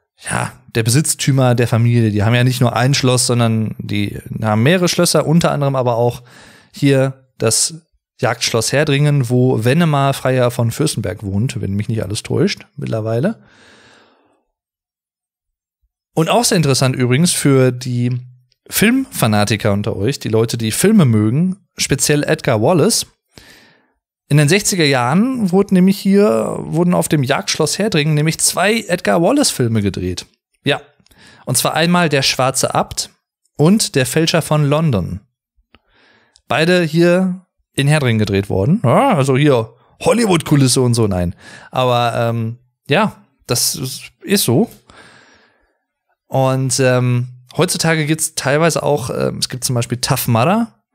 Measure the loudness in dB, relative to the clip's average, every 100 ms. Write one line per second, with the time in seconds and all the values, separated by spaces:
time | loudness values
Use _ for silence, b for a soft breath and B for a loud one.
0 | b _ -6 -6 -6 -10 -8 -4 0 0
1 | 0 -2 0 2 2 2 2 2 2 2
2 | 2 0 0 2 2 2 0 2 0 2
3 | 2 0 0 0 2 0 -2 -6 -6 -4
4 | -4 -6 -12 -6 -2 2 2 2 0 0
5 | 0 0 2 2 2 0 -2 -2 0 0
6 | 0 -2 B B B B B -2 2 2
7 | 2 -4 _ -4 -2 0 -2 -6 -20 _
8 | _ _ -4 -2 -2 -2 -2 0 0 2
9 | 2 0 0 2 2 2 0 2 2 2
10 | 0 0 -2 0 0 0 -2 -2 -4 -2
11 | -6 -8 -6 -4 -4 -4 -6 -4 -4 -6
12 | -6 -8 -4 -2 0 -2 -12 -12 -8 -6
13 | -4 -2 -2 -4 b b b b b b
14 | b b b b _ _ _ _ _ _
15 | _ _ _ _ _ _ _ _ _ _
16 | _ -2 0 2 2 2 2 2 0 0
17 | 0 2 2 0 2 4 4 0 -4 -2
18 | -2 -4 -8 -20 _ _ -10 0 2 2
19 | -2 -2 0 2 0 0 0 -2 -2 -4
20 | -4 -4 -2 0 0 -2 -4 0 2 4
21 | 4 4 2 0 -2 -4 _ -10 -6 -2
22 | 0 0 0 -2 0 0 2 2 2 0
23 | -6 _ _ B B B B B B B
24 | _ _ _ 2 4 2 0 0 2 2
25 | 2 2 0 -2 0 0 2 4 2 2
26 | 2 2 4 2 -2 -6 -6 -2 0 0
27 | 0 0 0 -2 -2 -4 -2 -2 -2 -2
28 | 0 0 0 -2 -4 -2 -2 -2 -2 -4
29 | 0 0 2 2 0 0 -2 0 -2 -2
30 | -6 -8 -12 _ _ _ -4 -4 -6 _
31 | _ B B B -6 -4 -2 0 0 2
32 | 2 0 0 0 -2 -2 -2 -2 -4 -6
33 | -12 _ _ _ _ 0 2 4 2 -2
34 | 0 0 0 0 0 0 2 2 0 0
35 | -2 -8 -14 _ _ _ _ b b b
36 | b b b b -4 0 2 2 2 2
37 | 4 4 0 -4 -12 _ _ -2 0 2
38 | 2 0 0 0 0 -2 0 0 2 2
39 | 2 2 2 2 2 2 -2 b b _
40 | 0 2 2 0 2 2 4 2 2 2
41 | 0 0 -2 -6 B B B -2 0 0
42 | 0 -2 -2 -4 -6 -10 _ _ -4 0
43 | 0 -4 _ _ -6 -4 -4 -4 -10 -12
44 | -16 _ -4 -2 2 0 0 -6 _ b
45 | b b b b b b b b b _
46 | _ _ _ -2 0 0 -2 0 2 2
47 | 2 0 -4 -10 _ -2 -2 0 0 0
48 | 0 -2 -4 -6 -2 2 2 0 -2 -2
49 | -4 -4 -4 -4 -8 -6 -4 -4 -4 -4
50 | -4 -2 0 2 2 0 -2 _ _